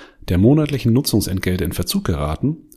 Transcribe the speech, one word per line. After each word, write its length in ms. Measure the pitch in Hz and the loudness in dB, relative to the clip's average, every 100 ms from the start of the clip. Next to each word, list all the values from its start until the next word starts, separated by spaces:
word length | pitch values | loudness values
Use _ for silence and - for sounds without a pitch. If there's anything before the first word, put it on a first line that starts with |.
| - _ - | -16 _ -2
der 100 | 90 | 2
monatlichen 540 | 110 156 147 135 117 | 4 4 2 0 2
Nutzungsentgelte 720 | 120 143 107 - 98 92 90 | 2 2 0 0 -2 -2 -2
in 80 | 80 | -2
Verzug 320 | - 85 196 | -4 -4 -4
geraten, 520 | 202 76 73 - 135 160 - | -2 -2 -4 -2 -4 -4 -10